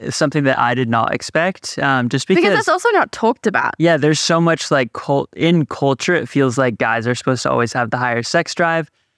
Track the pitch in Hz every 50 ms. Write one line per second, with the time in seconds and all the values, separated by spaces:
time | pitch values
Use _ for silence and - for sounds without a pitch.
0 | - - - - 160 143 143 156 139 135 131 123 123 120 123 127 131 117 117 117
1 | 110 - - 123 - - - 160 165 190 185 - - - - - 147 139 135 127
2 | 120 120 - 135 - - 190 349 330 403 392 - 440 370 330 - - 466 427 359
3 | 247 - - - - 220 262 - - 214 208 113 - 113 - - 156 170 165 147
4 | 131 151 156 - - - 170 165 170 165 160 - - - 156 139 127 113 - -
5 | - - 139 139 - - _ - 156 170 175 170 143 - - - 143 139 135 -
6 | - - 180 156 - - - 139 135 131 117 139 131 127 110 - 127 113 117 117
7 | 110 120 123 - - 135 131 123 - 139 131 123 117 113 - 131 120 113 - 123
8 | 127 123 117 117 117 - - 170 165 - - - 175 165 165 165 156 - _ _
9 | _ _ _